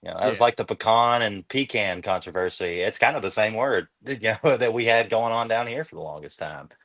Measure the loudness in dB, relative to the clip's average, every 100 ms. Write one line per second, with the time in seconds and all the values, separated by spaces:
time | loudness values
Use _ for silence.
0 | -10 -2 -2 4 2 2 -4 -4 4 4
1 | 6 4 0 -4 -6 -4 -2 -2 -2 -4
2 | -2 -4 -2 -2 -2 -2 -4 -2 -4 2
3 | 0 2 -4 0 0 0 0 0 -2 _
4 | -10 -4 -2 0 2 2 2 2 4 4
5 | 4 0 0 0 0 -2 -2 -6 -8 -10
6 | -10 -10 -14 -12 -12 -10 -16 _